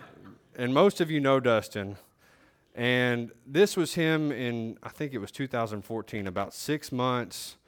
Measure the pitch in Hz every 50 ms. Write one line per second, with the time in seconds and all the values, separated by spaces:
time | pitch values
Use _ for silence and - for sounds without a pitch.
0 | - - - - - - - - _ _ - - 123 123 131 143 185 202 - -
1 | 175 156 160 147 139 135 135 131 123 123 113 107 101 - - 107 98 98 101 -
2 | - _ _ _ _ _ _ _ _ _ _ _ _ _ - - 120 123 123 123
3 | 123 123 120 120 117 113 - - - 135 139 165 208 202 - 190 165 - - 175
4 | 165 160 160 156 156 147 131 117 127 120 120 117 113 113 101 - - - - -
5 | 151 139 135 110 98 - - - 139 123 - 117 113 107 107 104 98 - 113 113
6 | 101 - - 107 98 95 90 101 98 - - - - - 151 147 - - 131 123
7 | 123 127 123 123 117 90 - - - - - - _